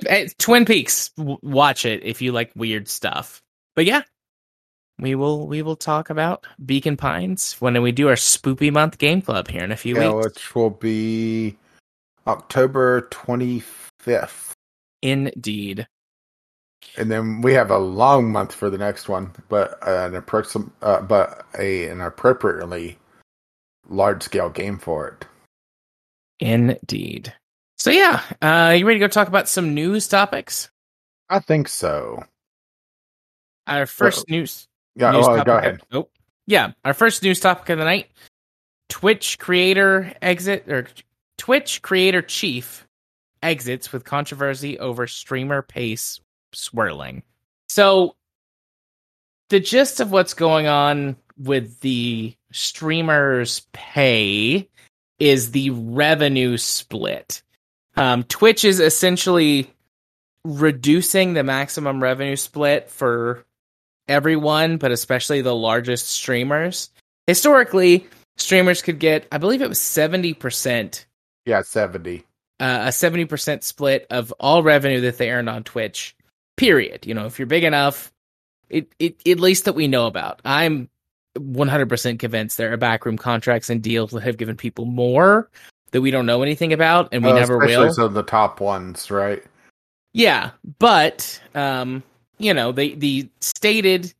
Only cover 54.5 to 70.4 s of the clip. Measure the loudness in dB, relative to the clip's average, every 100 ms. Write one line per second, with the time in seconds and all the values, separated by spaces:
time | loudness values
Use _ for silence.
54.5 | 0 -4 _ _ _ _ 0 4 4 2
55.5 | -2 -2 -4 -6 -2 0 2 2 0 0
56.5 | -2 -4 -6 -8 -8 -6 -8 -10 -16 _
57.5 | _ _ _ _ 0 2 2 -2 2 4
58.5 | 6 4 4 2 4 0 0 2 2 4
59.5 | 2 -2 _ _ _ _ _ _ _ -10
60.5 | 0 0 2 2 2 2 2 2 0 -2
61.5 | -2 -4 -6 -6 -2 -2 -2 -4 -6 -8
62.5 | -2 0 0 -2 -4 -2 -2 -4 -6 _
63.5 | _ _ _ _ _ -2 0 2 0 2
64.5 | 0 0 0 -2 -2 -2 -4 -2 -2 0
65.5 | -2 0 0 0 -4 -4 -6 -4 -2 -2
66.5 | -2 -4 -8 -14 _ _ _ 0 2 6
67.5 | 6 6 4 6 6 4 _ _ -10 2
68.5 | 4 4 2 -2 0 2 2 -2 -4 0
69.5 | 0 -2 -4 -2 0 0 0 -2 -4